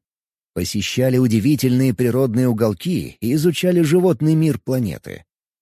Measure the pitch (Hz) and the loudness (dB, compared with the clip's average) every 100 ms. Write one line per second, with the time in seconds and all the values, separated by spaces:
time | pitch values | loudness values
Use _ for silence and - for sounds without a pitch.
0 | _ _ _ _ _ 87 90 104 - 131 | _ _ _ _ _ -6 -4 -4 -4 0
1 | 127 127 127 110 127 143 131 127 131 113 | 0 2 2 2 2 2 2 2 0 0
2 | 120 127 135 113 127 110 113 98 180 139 | 0 0 0 0 0 0 0 -2 -4 -6
3 | 65 - 113 147 175 147 180 175 151 180 | -6 -8 -4 0 0 0 0 2 2 2
4 | 180 127 156 160 160 131 - 127 101 58 | 2 2 2 2 0 -2 -4 -4 -4 -6
5 | - 50 - _ _ _ | -12 -18 -20 _ _ _